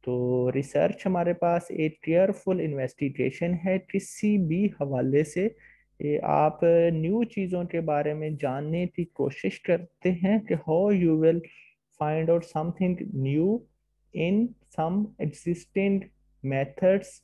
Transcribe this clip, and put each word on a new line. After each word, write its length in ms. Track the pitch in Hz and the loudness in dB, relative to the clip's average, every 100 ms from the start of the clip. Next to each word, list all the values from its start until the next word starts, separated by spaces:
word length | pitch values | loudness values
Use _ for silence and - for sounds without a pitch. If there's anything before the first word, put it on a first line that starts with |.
तो 460 | - 123 123 127 123 | -4 -2 0 2 2
रिसर्च 540 | 131 135 147 160 208 196 | 0 0 2 2 0 -2
हमारे 280 | 180 170 | 0 0
पास 380 | 175 170 170 - | 0 0 0 -2
एक 280 | - 156 156 | -4 -4 -4
केयरफुल 580 | - 165 190 202 - 185 | 0 2 2 0 -2 -2
इन्वेस्टिगेशन 920 | 160 139 127 - 139 135 127 - 170 | -2 -4 -6 -4 -6 -2 -2 -2 -4
है 260 | 175 180 190 | -2 0 -2
किसी 580 | 185 196 - - 214 208 | -2 -6 -6 -4 0 2
भी 340 | 165 170 208 - | 0 0 -2 -2
हवाले 440 | 139 131 131 143 | -4 -2 2 2
से। 320 | 151 - 208 - - _ _ _ | 0 -2 -4 -6 -20 _ _ _
ये 160 | 147 147 | -2 -2
आप 420 | - 147 151 156 170 170 170 | 2 2 2 2 4 4 4
न्यू 300 | 160 160 214 | 2 0 0
चीज़ों 420 | 233 - 190 180 175 | -2 -4 -4 -4 -4
के 140 | 165 | -4
बारे 340 | 160 147 147 | -2 -2 -2
में 220 | 151 156 147 | -4 -6 -4
जानने 520 | 139 131 151 170 175 | -4 -4 -4 -2 -4
की 160 | - | -4
कोशिश 540 | 165 - 135 139 190 - | -8 -2 -4 -2 -6 -6
करते 520 | - 170 175 _ 185 | -2 -2 -2 _ -2
हैं 360 | 175 185 220 214 | 0 2 0 0
कि 40 | 170 | -4
how 360 | - 160 202 | 0 2 4
you 280 | 202 170 156 | 4 4 4
will 180 | 160 170 165 - _ _ _ _ | 4 2 -4 -20 _ _ _ _
find 260 | 151 156 160 | -2 0 2
out 140 | 170 170 156 | 2 0 -6
something 680 | 165 170 185 180 208 135 135 | -4 -2 -2 -2 -6 -4 0
new 320 | 147 175 226 - _ _ _ _ - | 2 2 0 -6 _ _ _ _ -4
in 300 | 165 202 240 240 _ - | 0 0 0 -6 _ -4
some 260 | 160 190 208 - | -2 -2 -4 -4
existing 760 | 156 151 170 170 - 196 196 196 190 _ _ _ 135 | -6 -6 -6 -6 -4 -2 0 0 -4 _ _ _ -4
methods 640 | 135 139 - 185 196 190 - | -2 -4 0 2 2 -2 -20